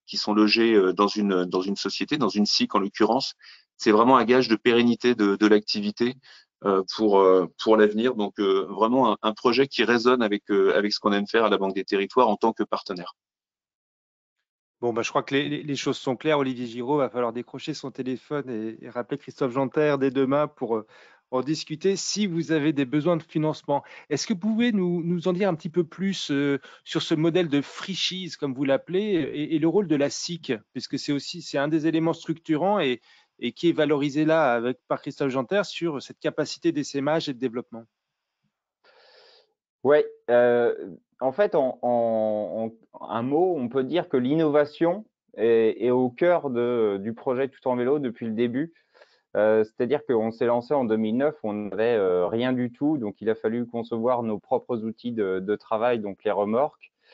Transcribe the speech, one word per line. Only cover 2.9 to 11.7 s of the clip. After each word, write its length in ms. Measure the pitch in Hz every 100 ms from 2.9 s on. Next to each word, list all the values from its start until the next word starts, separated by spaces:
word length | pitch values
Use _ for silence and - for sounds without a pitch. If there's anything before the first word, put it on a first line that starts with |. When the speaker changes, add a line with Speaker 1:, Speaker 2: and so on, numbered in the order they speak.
| - 107 123 - - - - _ -
Speaker 1:
c'est 140 | 113
vraiment 260 | 104 120 131
un 80 |
gage 240 | 113 123 117
de 80 | 110
pérennité 580 | 123 117 120 113 123
de, 220 | 113 101 101
de 100 | 104
l'activité, 680 | 107 - 107 104 - 120 131 - - _ _
euh, 180 | 101 95 92 -
pour, 220 | 110 98
euh, 280 | 95 92 85 -
pour 140 | 110 110
l'avenir. 380 | 107 107 123
Donc, 240 | 110 101 -
euh, 260 | 101 98 87
vraiment 420 | 95 110 131 120
un, 40 | 101
un 100 | 110
projet 320 | 107 123 117 139
qui 180 | -
résonne 380 | 110 117 120 127
avec, 280 | 110 101 -
euh, 240 | 101 95
avec 180 | - 104
ce 80 | -
qu'on 120 | 107
aime 140 | 101 101
faire 180 | 113
à 60 | 110
la 80 | 98
Banque 160 | 95